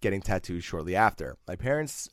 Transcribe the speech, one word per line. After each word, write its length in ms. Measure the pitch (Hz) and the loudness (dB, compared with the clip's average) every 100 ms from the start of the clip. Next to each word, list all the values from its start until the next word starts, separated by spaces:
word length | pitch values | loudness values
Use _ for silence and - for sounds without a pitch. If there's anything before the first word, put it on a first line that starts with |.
getting 220 | 107 98 | 0 0
tattoos 420 | - 95 - 87 | 2 0 0 -6
shortly 320 | - 85 80 92 | -4 -6 0 4
after. 400 | 110 - 69 69 - | 4 4 -6 -10 -10
My 100 | 90 | -4
parents 520 | 123 147 147 - - | 0 0 0 -6 -12